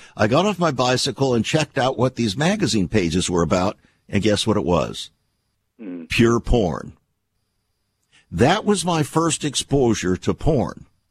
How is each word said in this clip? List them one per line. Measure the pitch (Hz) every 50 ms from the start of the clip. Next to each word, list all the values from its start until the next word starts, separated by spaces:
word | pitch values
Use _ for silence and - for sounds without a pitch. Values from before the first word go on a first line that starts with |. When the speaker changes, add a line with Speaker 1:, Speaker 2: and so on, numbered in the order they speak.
| - - _
Speaker 1:
I | - 107 107
got | 120 156 185
off | 214 196 170
my | 175 160
bicycle | 139 120 127 127 127 123 - 143 113 - 139 131 123
and | 117 107
checked | - - 156 147 - _ 139
out | 123 131 - 104
what | 123 131 -
these | - 120 110 92
magazine | 117 151 175 208 214 190 120 107 107 90
pages | 78 - 107 90 85 78 92 85 -
were | 87 85 85
about, | 78 98 90 90 101 - - _ _ _ _ _ -
and | - 101 92
guess | 107 104 98 -
what | 113 101
it | 104 71
was? | 76 90 80 64 57 52 - - - _ _ _ _ _ _ _ _ _ _ _ _ _ _
Speaker 2:
Hmm. | 117 95 87 85 82
Speaker 1:
Pure | - - - 117 117 117 113
porn. | - - - 120 101 85 67 50 - 76 - _ _ _ _ _ _ _ _ _ _ _ _ _ _ _ _ _ _ _ _ _ _ _ _ _ _ _
That | - 82 113 143 185 214 208
was | 208 208 180 160
my | 180 170 160 147
first | - - 160 165 165 147 - -
exposure | 151 135 - - - 135 143 131 117 107 - - 90 92
to | 87 - - 92
porn. | - - 143 160 127 95 62 - - - - _ _ _ _